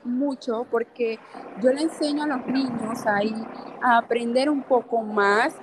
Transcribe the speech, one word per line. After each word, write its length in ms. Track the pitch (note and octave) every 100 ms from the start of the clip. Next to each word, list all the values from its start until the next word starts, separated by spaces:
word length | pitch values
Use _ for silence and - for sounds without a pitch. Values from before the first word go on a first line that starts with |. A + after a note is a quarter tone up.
mucho 640 | B3 B3 C#4+ C4 - A3 B3
porque 500 | A#3 A#3 - A3+ A3 - - - -
yo 100 | B3+
le 120 | C4+
enseño 400 | D#4+ - D4+ D4
a 40 | D4+
los 180 | B3+ -
niños 580 | C4 C4 A#3 A3 A#3+ A3
ahí 280 | G3+ G#3+ A3 - - - -
a 160 | B3+ A#3
aprender 520 | A#3 A#3 A#3 B3 C#4+
un 120 | C#4+
poco 400 | - B3 - A#3
más 540 | G#3+ G#3 G3+ G#3 C#4+ -